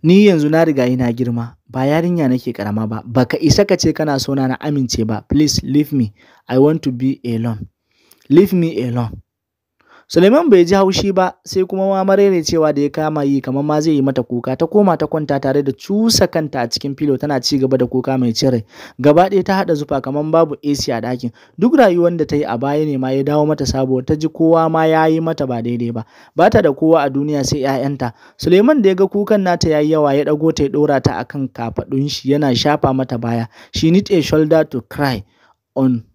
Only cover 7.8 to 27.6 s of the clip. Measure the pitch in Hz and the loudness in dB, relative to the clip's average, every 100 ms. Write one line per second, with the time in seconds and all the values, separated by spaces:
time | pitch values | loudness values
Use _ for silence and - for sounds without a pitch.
7.8 | _ _ _ _ _ 147 196 185 165 156 | _ _ _ _ _ 4 4 2 0 -2
8.8 | 123 120 117 - _ _ _ _ _ _ | -4 -4 -6 -8 _ _ _ _ _ _
9.8 | _ _ _ 165 185 262 339 196 170 196 | _ _ _ 2 4 4 6 4 6 4
10.8 | 196 190 196 190 185 - - 190 185 190 | 2 0 0 0 -2 -4 -8 -4 -4 -2
11.8 | 190 196 190 196 202 185 156 165 156 143 | -2 0 2 4 4 2 0 0 0 0
12.8 | 143 147 156 156 139 139 131 131 147 151 | -2 -2 -4 -2 -2 -2 -2 -4 -2 0
13.8 | 156 151 135 131 120 123 120 131 160 208 | 0 0 0 -2 -4 -6 -6 -4 0 2
14.8 | 202 160 151 160 147 139 135 139 139 131 | 2 0 -2 -4 -4 -2 0 0 -2 -6
15.8 | - 202 226 220 185 165 151 139 120 - | -6 -2 0 2 0 0 -4 -6 -6 -6
16.8 | 143 135 151 131 147 139 123 143 131 131 | -8 -4 -2 -2 -2 -4 -2 -2 0 0
17.8 | 123 131 123 131 123 113 135 123 110 - | 0 -2 -2 -2 -2 0 0 -2 -4 -18
18.8 | - - 135 147 190 190 180 190 170 156 | -20 0 4 4 4 2 0 -2 0 -2
19.8 | 147 139 131 143 156 160 165 143 143 143 | -2 -6 -4 -6 0 2 2 -2 -4 -4
20.8 | - 120 113 123 123 - _ - 220 302 | -2 -4 -4 -6 -8 -10 _ -2 0 4
21.8 | 226 175 170 170 147 147 151 117 135 147 | 4 4 0 0 -2 -2 -2 -4 -2 -2
22.8 | 156 135 131 135 139 147 151 151 131 131 | -2 -2 -2 -2 0 0 0 -2 -2 -2
23.8 | 131 131 127 156 156 - 165 165 160 160 | -2 -2 -2 -2 -2 0 2 4 2 2
24.8 | 160 160 160 160 165 160 139 117 117 120 | 2 2 2 0 -2 -4 -4 -4 -4 -4
25.8 | 117 117 110 _ - - 185 220 170 135 | -4 -6 -10 _ -14 0 2 4 2 0
26.8 | 160 165 143 135 147 147 131 151 | 2 2 2 -2 -4 -2 -2 -2